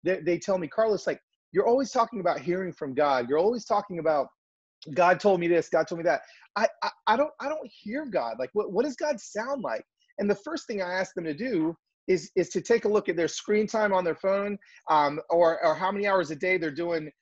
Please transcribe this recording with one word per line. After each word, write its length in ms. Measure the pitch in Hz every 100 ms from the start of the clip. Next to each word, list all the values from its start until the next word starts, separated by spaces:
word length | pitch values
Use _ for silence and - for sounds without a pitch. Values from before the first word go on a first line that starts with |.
they, 160 | 165 185
they 180 | 165 170
tell 200 | - 190
me, 100 | 160
"Carlos, 380 | - 220 196 -
like, 160 | 147 _ _ _
you're 140 | 175 202
always 240 | 247 262
talking 300 | 254 226 226
about 180 | 175 147
hearing 320 | 135 180 185
from 200 | - 147
God. 360 | 135 147 131 120
You're 80 | 147
always 260 | 196 240
talking 340 | - 226 - 175
about, 300 | 156 151 127 _ _ _ _ _ -
'God 280 | 156 175 185
told 200 | 208 185
me 80 | 170
this, 220 | 170 160
God 180 | 165 160
told 120 | 170
me 40 |
that.'" 160 | 165 143 - - _
I, 140 | 202 220 -
I, 80 | - - -
I 100 | 240
don't, 160 | 302 -
I 80 | 269
don't 180 | 311 226
hear 380 | - 196 262
God. 320 | 302 180 117 113
Like, 120 | 127
what, 200 | 208 196
what 120 | 185
does 120 | 285 247
God 220 | 302 285
sound 440 | - 202 240 277
like? 240 | 151 110 - _ _ -
And 100 | 202
the 60 |
first 320 | 202 - 320 -
thing 160 | 214
I 100 | 180
ask 220 | 185 185
them 100 | -
to 80 | 165
do 420 | 147 254 196 160 165 _ _ -
is, 220 | 185 151 -
is 140 | 170
to 100 | 185
take 240 | - 233
a 40 | 214
look 200 | 208 -
at 80 | 165
their 120 | 160
screen 380 | - - 208 214
time 280 | 220 208
on 100 | 190
their 120 | 175 156
phone, 420 | 196 196 202 202 _ - -
um, 280 | 156 147 151 -
or, 340 | 170 165 165
or 100 | 170
how 160 | 156 185
many 160 | 202 202
hours 240 | 190 156
a 60 | 151
day 220 | 185 185
they're 120 | 160
doing 400 | 143 170 165 151 _